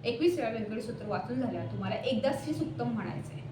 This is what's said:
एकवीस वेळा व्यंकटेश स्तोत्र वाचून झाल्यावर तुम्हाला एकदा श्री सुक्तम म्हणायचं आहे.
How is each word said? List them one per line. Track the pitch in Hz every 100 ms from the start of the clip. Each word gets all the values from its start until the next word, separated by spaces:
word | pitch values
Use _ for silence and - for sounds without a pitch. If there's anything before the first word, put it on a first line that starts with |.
एकवीस | 233 247 320 349
वेळा | 233
व्यंकटेश | 226 208 220
स्तोत्र | 240 233 214
वाचून | 185 - 254
झाल्यावर | 247 - -
तुम्हाला | - 196 -
एकदा | - 240 269 277
श्री | -
सुक्तम | 302 320 - 240
म्हणायचं | 220 180 - -
आहे. | - -